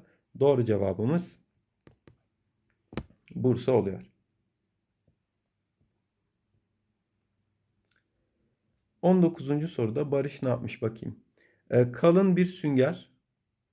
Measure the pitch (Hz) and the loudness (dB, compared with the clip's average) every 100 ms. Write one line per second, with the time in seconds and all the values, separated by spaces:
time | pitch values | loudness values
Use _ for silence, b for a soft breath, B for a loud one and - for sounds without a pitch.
0 | b b b 117 139 131 110 101 95 95 | b b b 0 2 2 0 0 -2 -2
1 | 113 170 175 - _ _ _ _ - _ | -2 -2 -4 -14 _ _ _ _ -20 _
2 | - _ _ _ _ _ _ _ _ - | -20 _ _ _ _ _ _ _ _ -12
3 | - _ _ - 127 117 - 123 95 90 | -12 _ _ -4 -2 0 0 0 0 -6
4 | - _ _ _ _ _ _ _ _ _ | -14 _ _ _ _ _ _ _ _ _
5 | _ _ _ _ _ _ _ _ _ _ | _ _ _ _ _ _ _ _ _ _
6 | _ _ _ _ _ _ _ _ _ _ | _ _ _ _ _ _ _ _ _ _
7 | _ _ _ _ _ _ _ _ _ _ | _ _ _ _ _ _ _ _ _ _
8 | _ _ _ _ _ _ _ _ _ _ | _ _ _ _ _ _ _ _ _ _
9 | 170 185 165 170 131 147 165 - 110 127 | 2 4 2 0 -4 -4 -4 -4 -4 -2
10 | 147 139 139 - 131 120 117 - 110 110 | -2 -2 -4 -4 -4 -4 -6 -6 -8 -6
11 | - 107 _ _ _ _ - 120 123 123 | -12 -14 _ _ _ _ -2 2 2 2
12 | 170 175 196 180 180 - 147 131 135 180 | 4 4 4 2 0 -2 -2 2 0 -2
13 | - _ _ _ _ _ _ | -14 _ _ _ _ _ _